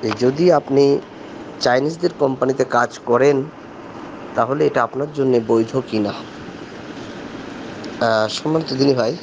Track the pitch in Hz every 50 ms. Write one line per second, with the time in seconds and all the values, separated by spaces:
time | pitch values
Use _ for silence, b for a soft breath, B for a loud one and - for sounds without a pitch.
0 | - 110 104 107 120 127 135 147 170 180 165 147 139 - 139 139 139 139 139 -
1 | - - - - - - - - - - - - - 127 123 131 139 151 165 160
2 | 170 175 165 - 147 135 131 131 127 131 131 135 131 127 - 120 120 120 - -
3 | - - 120 120 131 143 143 135 135 156 - - - - - - - - - -
4 | - - - - - - - - 117 117 135 147 156 143 - 139 120 117 - 127
5 | 139 151 151 143 135 131 127 120 113 110 117 113 113 113 - 135 127 - - 107
6 | 104 101 98 - - - - - - - - - - - - - - - - -
7 | - - - - - - - - - - - - - - - - - - - -
8 | 120 117 113 110 107 107 - - - 151 156 160 160 143 135 131 135 139 135 127
9 | 117 113 147 175